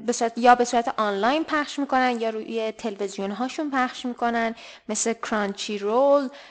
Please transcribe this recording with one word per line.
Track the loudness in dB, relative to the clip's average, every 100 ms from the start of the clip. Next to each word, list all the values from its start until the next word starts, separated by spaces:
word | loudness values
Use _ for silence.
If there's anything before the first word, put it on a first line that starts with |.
| -4
به |
صورت، | 0 -2 4
یا | 6 6
به | 6
صورت | 0 0 0
آنلاین | 0 2 2 2
پخش | 0 -2 -2 -4
می‌کنن | 0 2 2 0
یا | -2
روی | -4 -6 -4 -4
تلویزیون‌هاشون | -4 -6 -4 -6 -4 -6 -4 -6 -4 -4
پخش | 0 -2 -4 -8
می‌کنن، | -2 -2 0 -2 -4 -14 -14 -6
مثل | -2 -2
کرانچی | -2 -2 -2 -2 -4 -6 -4
رول | 0 4 6 4 2 -8 -20